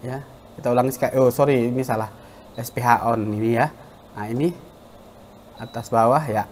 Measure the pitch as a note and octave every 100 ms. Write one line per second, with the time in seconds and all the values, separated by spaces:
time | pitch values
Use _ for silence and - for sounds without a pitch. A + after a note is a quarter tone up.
0 | B2 C3+ C#3 - - - B2 B2 C3 C3
1 | C3 C3 B2+ A#2+ C#3+ C3 A#2+ B2+ C3 A2
2 | A2 - - - - - A#2+ - A#2+ A#2
3 | A2+ A#2 G#2+ G#2 A2+ A#2 D3+ - - -
4 | - G#2+ G#2+ A#2+ E3 E3+ - - - -
5 | - - - - - - A2+ A#2 - A#2
6 | A#2 C#3+ D3+ G#2+ -